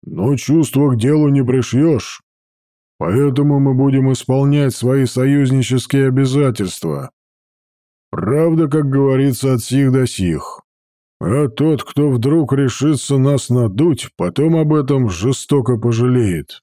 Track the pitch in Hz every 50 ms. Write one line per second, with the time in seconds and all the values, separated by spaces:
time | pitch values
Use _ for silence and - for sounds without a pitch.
0 | - - - - 98 123 143 127 - - 147 165 156 - - 135 143 143 127 113
1 | 107 131 151 151 151 143 139 139 135 120 127 131 120 - - 123 147 165 156 117
2 | - - - - _ _ _ _ _ _ _ _ _ _ _ _ _ _ _ _
3 | 78 82 92 123 143 143 131 123 143 147 143 139 139 139 131 127 139 139 131 135
4 | 135 135 131 - - - 131 135 139 143 143 147 143 135 120 - - 123 131 139
5 | 135 120 - 127 127 135 143 143 143 131 135 135 127 - 127 131 - - - 139
6 | 135 135 131 131 139 131 127 143 147 135 123 - 101 92 - - - 85 76 71
7 | 69 - _ _ _ _ _ _ _ _ _ _ _ _ _ _ _ _ _ _
8 | _ _ - - - 98 131 147 160 170 165 160 165 143 139 156 147 139 135 139
9 | 139 139 135 131 135 139 127 - - 135 131 120 107 - 123 135 139 131 127 135
10 | 131 120 - - 95 87 82 71 - - - - _ _ _ _ _ _ _ _
11 | _ _ _ _ - 85 107 139 147 135 110 - 139 160 156 123 - - - -
12 | 147 147 135 123 113 135 151 165 156 123 139 135 143 131 113 - 135 151 156 131
13 | - - 139 139 131 135 143 135 - - 120 123 123 110 92 104 151 175 151 -
14 | - - _ _ - 87 87 - 143 160 165 165 156 151 151 151 143 131 147 135
15 | 127 110 95 82 92 123 135 - - - 147 143 120 120 127 110 110 120 117 113
16 | 123 127 127 127 117 104 90 80 76 _ - -